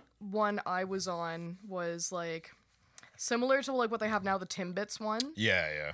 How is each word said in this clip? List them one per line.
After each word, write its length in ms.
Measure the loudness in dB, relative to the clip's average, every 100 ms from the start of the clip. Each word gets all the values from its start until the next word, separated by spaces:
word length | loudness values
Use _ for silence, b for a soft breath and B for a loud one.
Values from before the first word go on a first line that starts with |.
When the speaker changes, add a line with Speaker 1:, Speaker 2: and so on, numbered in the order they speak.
| -20 _
Speaker 1:
one 420 | -4 2 2 2 -2
I 200 | -2 -2
was 200 | -2 -2
on 480 | -2 -4 -4 -6 -10 -8
was, 420 | -4 -2 -2 -2
like, 380 | -2 -4 -4 -8 -20 _ _ B B B -6
similar 440 | 0 2 4 4
to, 100 | 4
like, 180 | 2 2
what 80 | 2
they 80 | 0
have 140 | 2
now, 140 | 2 0
the 80 | 0
Timbits 520 | -4 -4 -2 -4 -2
one. 340 | -2 -2 -2 2
Speaker 2:
Yeah, 340 | 4 4 4
yeah. 180 | -2 -4